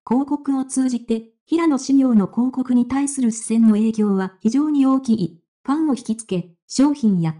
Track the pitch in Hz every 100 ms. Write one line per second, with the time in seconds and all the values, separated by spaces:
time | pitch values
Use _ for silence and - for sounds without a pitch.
0 | - 247 277 285 285 269 262 262 254 233
1 | - 226 226 _ - 330 330 262 262 269
2 | 262 220 180 - 254 254 254 247 240 269
3 | 277 277 233 220 - 226 226 208 220 220
4 | 208 190 185 _ 220 269 302 285 269 269
5 | 262 214 170 - _ _ - 302 311 233
6 | - 220 - 180 - _ - - 285 285
7 | 220 180 165 156